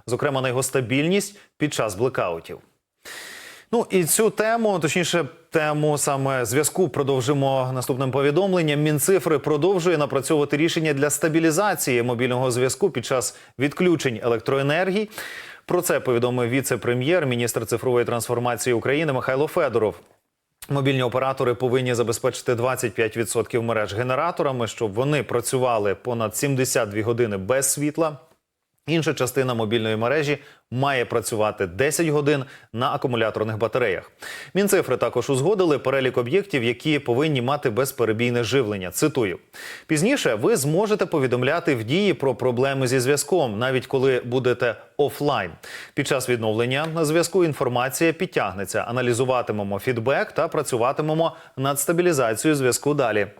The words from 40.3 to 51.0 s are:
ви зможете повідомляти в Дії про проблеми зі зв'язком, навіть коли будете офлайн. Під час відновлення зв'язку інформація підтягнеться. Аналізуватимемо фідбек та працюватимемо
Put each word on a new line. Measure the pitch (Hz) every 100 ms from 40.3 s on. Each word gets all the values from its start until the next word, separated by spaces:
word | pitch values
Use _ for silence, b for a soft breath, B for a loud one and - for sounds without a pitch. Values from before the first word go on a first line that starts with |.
| 107
ви | 156 226
зможете | 135 160 214 214 196
повідомляти | 160 131 123 127 165 165 123
в |
Дії | 110 165 208
про | 143 135 120
проблеми | 127 120 135 135 127
зі | 135
зв'язком, | 123 143 - 180 131 101
навіть | 127 131 -
коли | 135 135 123 120
будете | 131 127 117 123 104 - -
офлайн. | 139 - 147 123 90 85 B B B
Під | - 139
час | 139 123
відновлення | 120 110 110 120 135 160 160
зв'язку | 151 165 165 196 170
інформація | 139 127 120 131 - 165
підтягнеться. | 160 185 151 107 95 95 107 -
Аналізуватимемо | 123 123 117 127 127 117 107 101 98
фідбек | - 117 113 156 214
та | - 160
працюватимемо | 160 139 120 120 143